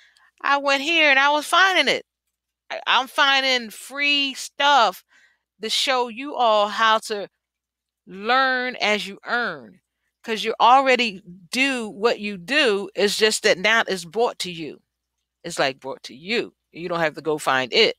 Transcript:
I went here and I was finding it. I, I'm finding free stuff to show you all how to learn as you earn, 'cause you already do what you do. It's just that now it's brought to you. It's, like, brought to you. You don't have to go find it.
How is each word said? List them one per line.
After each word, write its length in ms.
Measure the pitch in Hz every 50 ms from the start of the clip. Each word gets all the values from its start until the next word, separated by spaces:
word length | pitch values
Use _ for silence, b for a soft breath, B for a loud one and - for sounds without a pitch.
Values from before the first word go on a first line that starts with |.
| b b b b b b b b
I 160 | - - 277 285
went 260 | 277 277 269 277 269
here 260 | 311 339 330 311 294
and 100 | 269 269
I 100 | 277 285
was 160 | 294 302 285 -
finding 460 | - 339 370 392 370 339 285 240 160
it. 120 | 113 - _ _ _ _ _ _ _ _ _ _ _ _ -
I, 100 | 143 - - -
I'm 200 | 180 226 262 254
finding 600 | - - 294 277 277 269 262 269 254 247 233 214
free 600 | - - - - 247 277 285 285 285 285 277 269 254
stuff 680 | - - - - - 285 285 294 262 226 190 185 - - _ b b b b b b b b _ _
to 80 | 202 220
show 400 | - - - - 262 254 247 247
you 260 | 220 226 277 294 285
all 320 | - 247 226 214 208 208 208
how 320 | - - 226 220 220 220 - -
to 200 | 220 202 185 160 _ _ _ _ _ _ _ _ _ _ _ _ _ _ _
learn 680 | - 180 190 202 220 247 262 269 262 254 254 247 254 240 -
as 300 | - 202 214 208 180 190
you 120 | 196 - -
earn, 540 | - 220 240 240 208 170 143 120 104 - _ _ _ _ _ _ _ _ _ -
'cause 200 | - 226 208 -
you 100 | 226 208 -
already 600 | - 226 254 269 269 269 254 233 247 226 190 185 - - 175 190 185 -
do 380 | - 240 269 277 262 247 226 214
what 300 | 175 208 196 240 202 -
you 180 | 208 208 208 185
do. 520 | 170 170 269 302 302 240 202 196 202 - -
It's 220 | - 190 208 185 -
just 260 | 214 214 214 - -
that 140 | 214 175 170
now 260 | 185 214 226 233 - -
it's 180 | 190 180 170
brought 340 | 165 151 214 240 - - -
to 120 | - 185
you. 280 | 175 160 160 135 80 - _ _ _ _ _ _ _ _ _ _ _ _ -
It's, 160 | 170 170 -
like, 200 | 156 139 135 -
brought 240 | - 135 131 - -
to 120 | - -
you. 380 | 127 160 185 226 226 143 95 - _ _ _ -
You 160 | 156 170 180
don't 100 | 175 170
have 160 | 165 156 -
to 60 | 160
go 160 | 139 156 151 156
find 340 | - 151 131 131 131 120 -
it. 220 | - 220 - -